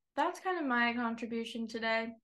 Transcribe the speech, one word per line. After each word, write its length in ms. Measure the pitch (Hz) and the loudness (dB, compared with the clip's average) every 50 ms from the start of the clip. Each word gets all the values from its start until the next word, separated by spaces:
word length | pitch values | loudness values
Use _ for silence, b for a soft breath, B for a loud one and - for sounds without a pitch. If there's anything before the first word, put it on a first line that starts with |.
| _ _ _ | _ _ _
that's 240 | 277 302 349 349 - | 0 0 0 0 -2
kind 180 | - 381 370 339 | -2 -2 0 0
of 60 | 302 | 2
my 300 | 269 240 240 240 233 233 | 2 4 4 4 4 2
contribution 720 | 240 240 233 226 233 247 226 233 233 226 226 - 233 226 214 | 2 0 -2 -2 -4 -4 -4 -4 -4 -4 -4 -4 -6 -6 -4
today. 400 | - 226 226 226 226 226 226 233 233 - | -4 -2 0 2 2 2 0 -2 -6 -12